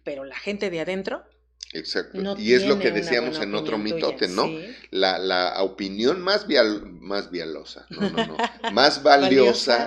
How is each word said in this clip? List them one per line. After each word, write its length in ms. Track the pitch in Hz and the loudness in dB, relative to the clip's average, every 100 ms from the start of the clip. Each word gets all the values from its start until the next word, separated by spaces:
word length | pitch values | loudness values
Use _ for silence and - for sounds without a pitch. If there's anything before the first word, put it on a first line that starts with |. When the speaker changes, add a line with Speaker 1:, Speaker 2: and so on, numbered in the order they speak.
Speaker 1:
pero 220 | - 147 277 | -10 -10 -10
la 100 | - | -10
gente 360 | - 202 208 | -8 -4 -4
de 80 | 165 | -4
adentro 440 | 156 190 190 262 - _ _ _ - 82 | -4 -6 -6 -8 -12 _ _ _ -14 -10
Speaker 2:
Exacto. 400 | 78 104 87 190 | -6 -4 -4 -6
Speaker 1:
no 140 | 98 101 | -6 -4
Speaker 2:
Y 140 | 104 | 4
es 120 | 123 - | 4 6
lo 100 | 202 | 2
que 80 | 180 | 2
Speaker 1:
tiene 80 | 104 | 0
una 60 | 90 | 0
Speaker 2:
decíamos 320 | 120 117 - | 0 0 -4
Speaker 1:
buena 60 | 101 | -4
Speaker 2:
en 100 | 107 | -4
otro 200 | - 110 | -4 -4
Speaker 1:
opinión 220 | 104 101 | -4 -2
tuya, 120 | 71 | -2
Speaker 2:
mitote, 140 | 67 92 | 0 -2
¿no? 180 | 92 143 | 0 -2
Speaker 1:
¿sí? 280 | 160 190 262 - | -4 -12 -16 -8
Speaker 2:
La, 260 | 95 95 87 | -2 0 0
la 420 | 95 90 90 - | 0 0 0 0
opinión 580 | 95 95 98 98 120 185 | -2 -4 -6 -2 0 0
más 260 | 180 208 - | 0 -2 2
vial-, 380 | 139 110 107 95 | 4 4 0 -8
más 460 | 87 85 98 98 | -14 -8 -8 -6
vialosa, 540 | 87 80 73 - - - | -8 -8 -10 -14 -18 -16
no, 200 | - 202 | -6 -4
no, 160 | 165 226 | -2 -4
no. 120 | - | -4
Speaker 1:
<laughs> 340 | 233 - 226 | -6 -6 -4
Speaker 2:
Más 320 | 113 143 139 | 4 4 4
valiosa, 720 | 147 143 135 135 123 117 - 117 | 6 6 6 6 6 4 2 2